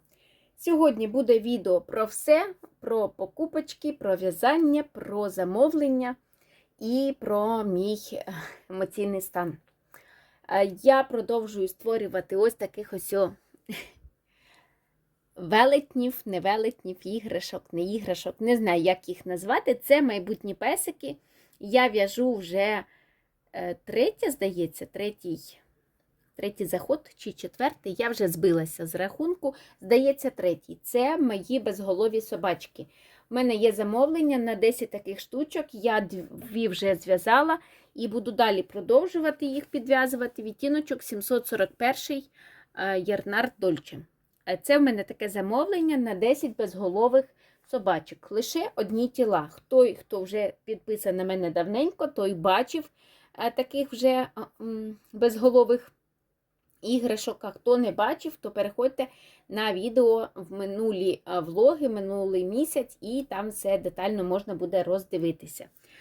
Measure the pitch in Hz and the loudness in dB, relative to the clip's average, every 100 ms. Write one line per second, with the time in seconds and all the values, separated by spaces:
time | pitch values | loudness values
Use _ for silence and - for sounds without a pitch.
0 | _ _ _ _ _ - - 320 311 220 | _ _ _ _ _ -8 0 4 4 2
1 | 220 240 240 226 214 240 185 180 - 226 | -2 0 4 4 4 -2 2 0 0 -4
2 | 214 - - 302 392 370 - _ - 226 | -4 -2 4 4 4 -10 -20 _ -4 -2
3 | 196 - 190 - 320 311 311 - 302 294 | -2 -4 -10 -6 -4 -4 -6 -8 -8 -4
4 | 202 185 185 170 240 311 311 294 294 220 | -2 0 -2 0 2 4 4 2 -2 -10
5 | - 208 208 190 180 196 302 311 285 262 | -8 -6 -4 -2 0 4 4 4 0 0
6 | 247 254 _ _ _ _ _ - 220 254 | -2 -8 _ _ _ _ _ -10 -2 0
7 | 277 277 220 208 214 226 208 180 202 214 | 0 -2 -2 0 2 0 0 -2 -2 -4
8 | - - - 170 - - - 190 185 196 | -8 -12 -12 -12 -14 -18 -12 -6 -6 -4
9 | 202 196 190 180 170 156 _ _ _ - | -4 -4 -6 -6 -6 -8 _ _ _ -20
10 | _ _ _ _ - 190 196 185 269 269 | _ _ _ _ -2 0 0 2 6 6
11 | 269 233 220 233 214 208 185 - 226 226 | 4 -2 -2 -4 -4 -4 -6 -4 -4 -4
12 | 202 185 180 190 220 226 202 - 208 190 | -2 -6 -2 2 2 2 -8 -10 -10 -10
13 | - 196 196 - _ _ - - - _ | -2 0 0 -2 _ _ -16 -16 -16 _
14 | - _ _ _ _ _ _ _ _ _ | -20 _ _ _ _ _ _ _ _ _
15 | _ _ _ - 175 214 254 285 285 254 | _ _ _ -12 2 6 8 6 2 -2
16 | 247 254 - 180 185 214 220 - 185 185 | -2 -4 -6 -2 0 0 -2 -4 -12 -12
17 | 185 220 214 180 - 185 - 170 180 214 | -8 -8 -6 -8 -8 -12 -8 -6 -4 -4
18 | 202 180 - - 220 240 214 175 175 185 | -4 -6 -6 -4 2 2 4 2 2 0
19 | - 175 185 180 190 262 - 240 - 285 | -2 -12 -8 -6 -2 0 0 0 4 4
20 | 277 208 180 214 208 196 220 330 - 311 | 4 -2 -6 -8 -8 -4 -2 -2 -4 -8
21 | 285 143 _ _ _ - 202 247 247 214 | -10 -12 _ _ _ -18 2 4 4 2
22 | 196 233 254 226 175 185 202 208 - _ | 0 0 0 0 -2 0 0 0 -6 _
23 | _ _ _ _ _ - 180 175 - - | _ _ _ _ _ -10 -8 -8 -4 2
24 | 311 427 403 269 196 175 165 - - 190 | 2 2 -4 0 -2 -2 -4 -4 -14 -8
25 | 208 208 180 160 - - _ _ _ _ | -8 -8 -10 -10 -12 -20 _ _ _ _
26 | _ _ _ - 202 202 185 180 - 302 | _ _ _ -10 -8 -6 -4 -4 -2 -2
27 | - - 214 - 180 - 262 - 202 180 | -4 -14 -14 -12 -12 -2 -2 -2 -10 -4
28 | 233 233 190 165 180 165 160 - 165 170 | -2 0 -2 2 4 4 0 -8 -8 -4
29 | 190 - 320 359 277 - - - 190 240 | -6 -4 -4 -2 -4 -6 -18 -8 4 4
30 | 269 277 269 - 180 165 - 156 - 240 | 4 2 -2 -2 -2 -2 -6 -16 -4 0
31 | 254 320 262 202 175 262 214 196 196 185 | 2 2 0 0 -2 -2 -2 -4 -2 0
32 | 220 220 214 190 185 165 - - - _ | 2 0 -4 -4 -2 -4 -6 -18 -20 _
33 | _ _ - 240 254 220 220 208 208 220 | _ _ -6 0 0 4 2 2 0 2
34 | 285 320 302 262 233 220 220 240 226 202 | 2 4 2 2 0 2 2 2 -4 -8
35 | 190 196 - 247 302 349 - 220 220 214 | -10 -12 -8 -6 -4 -6 -8 -4 0 0
36 | 190 185 165 - - 214 226 180 196 180 | -2 -8 -12 -16 -10 -4 -2 -2 -2 0
37 | - 180 226 247 311 330 - _ _ - | 0 0 4 4 4 0 -6 _ _ -8
38 | 226 226 220 220 226 196 - 202 175 247 | -6 -6 -4 0 2 2 -2 -6 4 4
39 | 359 339 311 302 285 269 - 294 233 262 | 4 -2 -2 -2 -4 -6 -6 -4 2 2
40 | 262 254 240 - 214 214 277 302 302 269 | 2 -2 -6 -8 -12 -6 -2 0 -2 -6
41 | - 208 - 247 240 214 220 - 240 277 | -6 -8 -2 -2 0 -2 -2 0 -2 -2
42 | - 277 269 _ - - _ - 190 190 | -4 -8 -8 _ -20 -20 _ -8 -2 -2
43 | 180 202 - 202 240 - 190 156 - 135 | -2 -4 -2 -2 -2 -2 -2 -2 -6 -18
44 | - _ _ _ - 185 - 285 277 214 | -20 _ _ _ -8 -4 2 4 4 2
45 | 196 - 208 196 190 240 359 370 320 285 | -4 -8 -6 -4 -2 -2 0 0 2 2
46 | 233 185 220 285 285 - 208 185 196 190 | 0 0 2 2 -2 -4 -6 -2 -2 2
47 | 240 262 269 _ _ _ - 254 196 160 | 4 4 2 _ _ _ -8 -4 0 -2
48 | 160 - - 208 247 330 403 - 185 220 | -4 -20 -6 -4 -2 -4 -4 -4 -2 0
49 | 247 - 226 180 151 - - 262 247 - | -2 0 2 2 -2 -12 2 6 6 4
50 | - 196 185 208 202 - - 220 - 214 | -8 -8 -4 -4 -4 -6 -10 -10 -6 -4
51 | 202 185 185 190 175 175 170 214 320 - | -2 -2 -2 -2 -2 -2 -2 0 -2 -2
52 | 302 - 196 180 180 190 254 330 302 _ | -6 -2 -4 0 2 2 2 -6 -10 _
53 | _ _ _ - 233 240 254 277 269 233 | _ _ _ -6 -4 -2 -4 -2 -4 0
54 | 254 254 254 - - - 226 220 214 214 | 2 2 0 -8 -14 -12 -10 -8 -10 -14
55 | _ 208 240 220 247 247 233 240 - _ | _ 0 0 4 6 6 6 2 -2 _
56 | _ _ _ _ _ _ _ _ 208 247 | _ _ _ _ _ _ _ _ -2 0
57 | 233 214 - 214 208 - - 247 233 185 | 0 -2 -4 -8 -10 -2 2 4 4 0
58 | 220 311 320 - 208 208 202 202 262 262 | 0 0 -8 -12 -10 -4 -4 0 -2 0
59 | 254 _ - _ - 208 220 185 226 226 | -8 _ -20 _ -10 -4 -2 -2 0 4
60 | 240 226 220 - 175 196 196 196 220 190 | 6 6 0 -10 -12 -8 -6 -2 -2 0
61 | 185 - - 180 160 170 247 320 277 214 | 0 -2 -2 -4 -2 6 6 6 0 -2
62 | 196 196 196 185 180 220 311 294 247 - | -4 -4 -2 -2 0 -2 -2 -2 -6 -10
63 | 214 254 277 190 214 208 196 196 175 180 | -8 -6 -6 -8 -8 -6 -2 -2 -2 -4
64 | 190 214 180 185 202 175 180 185 175 190 | -4 -2 -2 -2 -4 -6 -2 0 0 -2
65 | 185 180 165 165 156 - - _ _ - | -2 -2 -2 -4 -10 -18 -20 _ _ -20